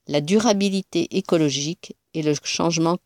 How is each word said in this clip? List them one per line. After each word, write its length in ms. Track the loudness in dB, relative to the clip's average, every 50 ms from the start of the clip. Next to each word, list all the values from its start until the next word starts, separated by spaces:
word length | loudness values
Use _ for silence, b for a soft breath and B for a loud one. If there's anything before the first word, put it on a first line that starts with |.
| _
la 120 | -4 -2 -2
durabilité 960 | 0 2 2 2 4 2 2 2 0 0 -2 -4 -4 -4 -4 -4 -4 -2 -4
écologique 800 | -4 -2 2 2 2 2 2 0 -2 -4 -6 -8 -10 -12 -20 -20 _ _ _ -6
et 80 | -4 0
le 100 | 0 0 -2 -4
changement 540 | -6 -4 -2 -2 0 0 0 0 0 -2 -4 -6